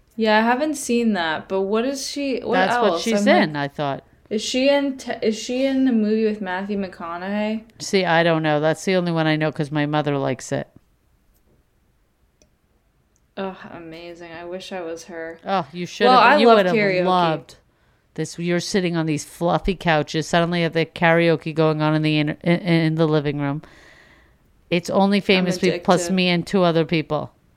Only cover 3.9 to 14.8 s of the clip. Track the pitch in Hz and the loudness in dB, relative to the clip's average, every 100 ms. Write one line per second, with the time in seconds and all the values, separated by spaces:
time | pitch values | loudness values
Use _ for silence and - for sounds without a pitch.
3.9 | 135 - _ - 208 - 254 269 285 277 | -6 -10 _ -8 -6 -4 0 2 2 0
4.9 | 269 247 - 220 214 - 247 269 269 262 | -6 -10 -4 -4 -4 -4 -2 0 2 2
5.9 | 226 208 220 220 208 190 185 202 202 185 | 2 2 0 0 -2 -6 -6 -6 -6 -6
6.9 | - 170 175 190 208 214 220 - - - | -10 -12 -8 -6 -4 -4 -6 -10 -16 -2
7.9 | 196 170 165 170 160 160 151 156 151 - | 0 2 2 4 2 2 2 0 0 0
8.9 | 185 175 165 160 156 156 - 143 151 147 | 0 0 0 0 0 -2 -4 -4 -2 -2
9.9 | 151 147 143 135 131 - 139 - _ _ | -2 0 -2 -2 -4 -6 -6 -8 _ _
10.9 | _ _ _ _ _ _ _ _ _ _ | _ _ _ _ _ _ _ _ _ _
11.9 | _ _ _ _ _ _ _ _ _ _ | _ _ _ _ _ _ _ _ _ _
12.9 | _ _ _ _ - 196 185 - 170 165 | _ _ _ _ -10 -10 -10 -16 -18 -16
13.9 | 160 175 170 170 165 175 185 185 190 | -16 -16 -16 -16 -16 -12 -12 -10 -10